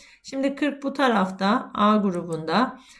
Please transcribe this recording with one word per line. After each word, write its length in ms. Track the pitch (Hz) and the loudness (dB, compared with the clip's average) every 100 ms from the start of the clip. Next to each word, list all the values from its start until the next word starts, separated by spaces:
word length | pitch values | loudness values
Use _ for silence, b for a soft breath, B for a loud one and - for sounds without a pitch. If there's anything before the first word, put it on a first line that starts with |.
| B B | B B
Şimdi 320 | - 269 269 | -12 -4 -2
kırk 280 | 277 294 269 | 0 -2 -2
bu 100 | 277 | -6
tarafta 800 | 277 269 220 190 - 196 240 - | 0 2 2 0 0 0 0 -2
A 220 | - 208 214 | 0 4 4
grubunda. 840 | 196 175 170 160 160 180 254 B B B | 2 -2 -4 -6 0 0 0 B B B